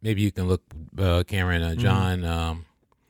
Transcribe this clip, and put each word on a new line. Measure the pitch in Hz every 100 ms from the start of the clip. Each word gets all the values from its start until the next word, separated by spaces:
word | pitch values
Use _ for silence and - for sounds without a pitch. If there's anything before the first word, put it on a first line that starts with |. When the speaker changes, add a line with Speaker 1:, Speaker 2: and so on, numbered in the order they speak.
Speaker 1:
maybe | 110 101
you | 104
can | - 90
look, | 92 - 78 78 -
uh, | 95 87
Cameron, | 90 98 90 85
uh, | 82
Speaker 2:
Mm-hmm. | 82
Speaker 1:
John, | 98 95 92 90
um, | 85 82 82 85 82 _ _ _ _